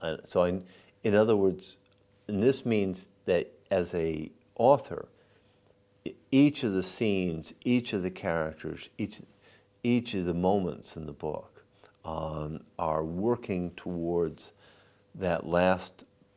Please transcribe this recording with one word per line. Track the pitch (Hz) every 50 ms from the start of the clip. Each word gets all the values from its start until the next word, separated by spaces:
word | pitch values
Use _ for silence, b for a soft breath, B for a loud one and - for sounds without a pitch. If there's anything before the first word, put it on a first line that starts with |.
and | - 82 78 - -
so | - - 95 90
I, | 90 90 95 - B B B B B B B -
in | 113 101
other | 104 110 110 113
words, | 104 98 95 87 - - - - _ _ _ _ _ _ _ _ _ _ -
and | 107 95 107
this | 131 135 135 -
means | 123 113 107 101 95 90 - - - _ _ -
that | - 92 85 - - - - _ -
as | 98 92 87 85 -
a | 87 80 80 78 78 80 80 - _ _ _ _
author, | - 117 123 143 135 - - - - - - _ b b b b b b b b b b _ _ _ _ _ _ _ -
e-, | - - - _ -
each | - 135 143 147 147 - -
of | 113 98
the | 92 90
scenes, | - - - 120 107 101 95 92 90 82 80 80 - - _ -
each | 131 123 123 120 - -
of | 101 90
the | 92
characters, | 92 - - 95 82 82 80 80 80 - - 80 80 82 - - _
each, | - 110 98 - - - - _ b b b b b b b b _ -
each | 120 120 123 120 - -
of | 98 90
the | 87 85
moments | 85 90 92 101 101 92 85 71 - - - -
in | 82 78
the | 76 71
book, | - - 80 76 - - - _ - _ _ b b b b b b -
um, | 82 80 80 80 80 78 78 78 76 78 - - _ _ -
are | 85 80 78 78 80
working | 80 82 87 101 117 120 117 - - 101 90 90 87 85
towards | - - 90 90 85 82 85 87 85 85 80 73 - - - - b b b b b b b b b b b -
that | - 95 90 85 78 -
last | 78 82 87 90 92 92 90 - - - - - _ _ _ _ _ _